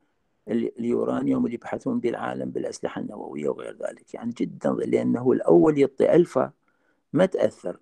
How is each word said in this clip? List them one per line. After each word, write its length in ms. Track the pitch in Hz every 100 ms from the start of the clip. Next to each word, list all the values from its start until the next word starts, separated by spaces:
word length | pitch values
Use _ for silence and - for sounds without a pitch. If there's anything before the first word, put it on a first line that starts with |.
| _ _ _ _ -
ال-، 320 | 113 113 -
اليورانيوم 680 | 120 117 117 127 139 131 120
اللي 100 | 120
يبحثون 440 | - 120 135 120
به 100 | 117
العالم 400 | 113 123 123 64
بالأسلحة 520 | - - - - -
النووية 480 | - - - 73 73
وغير 280 | - 58 - -
ذلك. 260 | - _
يعني 180 | - 117
جدًا، 380 | 120 - - 139
لأنه 600 | 123 117 120 123 123 127
الأول 460 | 117 - 170 160 147
يعطي 380 | 131 - - 165
ألفا، 360 | 170 131 135 - _ _ _ _ _
ما 120 | 147 190
تأثر 540 | - - - 90 -